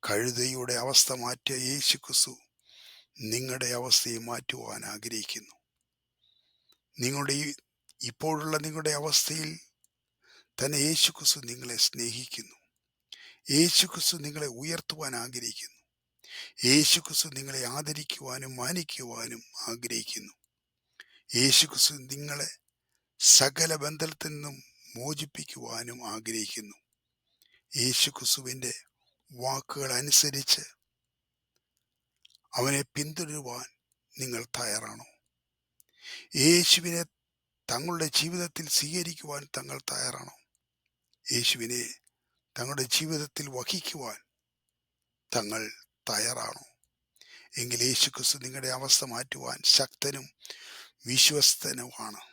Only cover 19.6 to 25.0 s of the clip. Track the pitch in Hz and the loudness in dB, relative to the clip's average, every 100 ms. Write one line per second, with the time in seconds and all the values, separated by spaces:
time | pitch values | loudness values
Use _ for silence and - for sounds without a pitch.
19.6 | - 120 120 117 - - - _ _ _ | -8 -6 -4 -6 -6 -10 -12 _ _ _
20.6 | _ _ _ _ - _ _ 117 131 135 | _ _ _ _ -20 _ _ 4 6 8
21.6 | 147 - - 147 131 139 147 147 147 - | 6 4 2 2 -10 -10 -8 -6 -6 -10
22.6 | _ _ _ _ _ _ - - 135 131 | _ _ _ _ _ _ 8 10 8 4
23.6 | 160 156 143 156 160 156 160 151 147 135 | 0 2 -2 -2 -4 -4 -8 -8 -10 -14
24.6 | - _ - - | -18 _ -16 -8